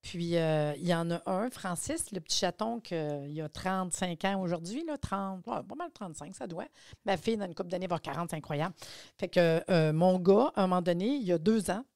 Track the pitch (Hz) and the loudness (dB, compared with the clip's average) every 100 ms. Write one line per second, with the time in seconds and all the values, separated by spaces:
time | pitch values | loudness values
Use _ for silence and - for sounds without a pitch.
0 | - 175 170 170 160 156 147 143 175 170 | -10 -6 0 2 4 2 0 -2 0 2
1 | 170 170 - 190 240 - - 170 - 165 | 2 -2 -2 -2 -2 -4 -6 -6 -4 -4
2 | - 185 160 - 185 - 220 233 - 170 | -4 -8 -4 0 0 0 -4 -4 -6 -4
3 | 151 147 143 151 156 - 185 190 185 - | -2 -4 -6 -8 -8 -6 -2 -2 -2 -2
4 | 180 165 190 196 185 170 170 240 330 285 | -4 -2 -2 0 0 -2 -4 -6 -6 -6
5 | - 196 196 190 175 233 - 277 349 - | -4 -4 -4 -8 -6 -8 -6 -10 -10 -10
6 | 196 160 262 190 247 170 285 _ - - | -12 -12 -14 -10 -10 -8 -10 _ -20 -10
7 | - 185 - 226 196 165 185 180 185 170 | -2 0 0 -2 -4 -6 -4 -4 -2 -4
8 | - 139 170 160 - 147 160 - - - | -4 -6 -4 -6 -4 -2 -2 -6 -18 -18
9 | - _ 185 185 170 160 - 175 156 156 | -20 _ 0 4 6 4 4 4 4 6
10 | 180 185 175 196 277 - 190 180 180 170 | 6 6 6 8 6 4 2 2 2 0
11 | 202 285 196 175 160 226 180 196 - | 2 0 2 2 4 4 2 -4 -6